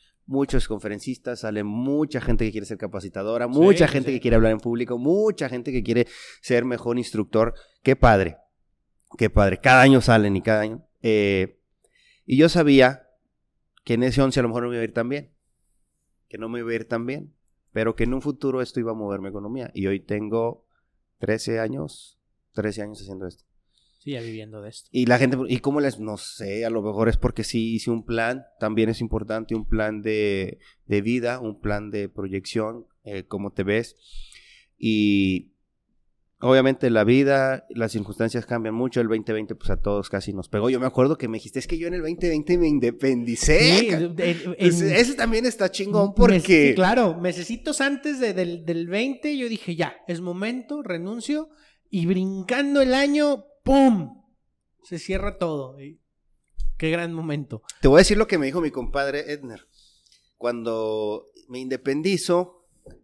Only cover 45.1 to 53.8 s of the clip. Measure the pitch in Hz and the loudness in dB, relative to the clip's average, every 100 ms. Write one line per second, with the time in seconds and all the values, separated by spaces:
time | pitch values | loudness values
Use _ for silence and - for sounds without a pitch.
45.1 | 277 233 226 247 - 190 - 196 208 202 | 0 -2 0 -2 0 -2 -2 -2 2 2
46.1 | 196 190 185 175 165 143 127 185 254 208 | 6 6 6 6 6 6 4 2 4 2
47.1 | 165 180 175 170 240 - 294 277 277 302 | 0 -4 -6 -8 -8 -6 -2 -2 -2 -6
48.1 | 269 233 185 175 170 160 165 170 196 262 | -2 -2 -2 -4 -6 -6 -6 -4 -4 -4
49.1 | 254 302 285 240 220 - 165 151 - - | -4 -6 -4 -6 -6 -6 -4 -6 -6 -10
50.1 | 170 180 175 214 254 240 294 285 170 180 | -8 -8 -6 -6 -8 -10 -10 -8 -8 -8
51.1 | 233 220 302 311 _ _ _ _ 196 165 | -10 -6 -6 -6 _ _ _ _ -4 0
52.1 | 185 190 190 180 247 285 285 262 262 285 | 0 -2 -6 -4 -2 0 2 4 2 2
53.1 | 285 294 269 - _ - 277 | 2 0 -2 -6 _ 4 6